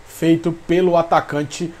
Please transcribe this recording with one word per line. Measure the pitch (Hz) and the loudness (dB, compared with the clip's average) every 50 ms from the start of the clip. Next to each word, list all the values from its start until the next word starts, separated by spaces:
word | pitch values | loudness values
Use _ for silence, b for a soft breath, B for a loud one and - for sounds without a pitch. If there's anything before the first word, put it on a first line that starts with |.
| - | -20
feito | - - - 160 165 165 165 165 175 165 - - | -18 -10 -2 2 2 2 2 0 -2 -6 -6 -4
pelo | - 165 180 185 180 170 | -2 0 2 2 4 2
atacante | 170 165 170 175 160 - - 147 147 151 147 - - 175 170 B B | 2 2 2 2 0 0 0 -4 -6 -6 -6 -8 -8 -8 -8 B B